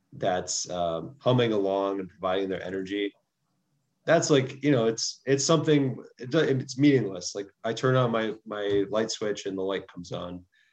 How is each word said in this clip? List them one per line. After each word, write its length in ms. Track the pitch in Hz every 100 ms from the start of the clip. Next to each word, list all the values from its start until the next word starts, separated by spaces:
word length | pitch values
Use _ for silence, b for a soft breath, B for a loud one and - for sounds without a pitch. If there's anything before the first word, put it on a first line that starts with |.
| _ -
that's, 520 | 104 92 - - -
um, 440 | 90 85 82 82 -
humming 340 | 123 123 120
along 480 | 107 98 98 98 98
and 80 | 92
providing 400 | - 92 95 98
their 140 | 92 -
energy. 480 | 95 95 101 101 - _ _ _ _ _ _ _ _
That's, 260 | - 165 175
like, 320 | 143 127 -
you 100 | 143
know, 160 | 131 113
it's, 340 | 113 - - -
it's 200 | 135 135
something, 580 | 165 143 147 135 127 - _
it 140 | 123
do-, 80 | 156
it's 380 | 147 135 - 123
meaningless. 560 | 143 135 104 92 87
Like, 140 | 104 98 _
I 80 | 117
turn 240 | 113 131 131
on 160 | 123
my, 220 | 113 110 - -
my 380 | 104 101 101 95
light 200 | 104 113
switch 360 | - 107 101 98
and 120 | 95
the 40 |
light 260 | 95 95 -
comes 240 | 90 87
on. 320 | 90 87 90 90 _ _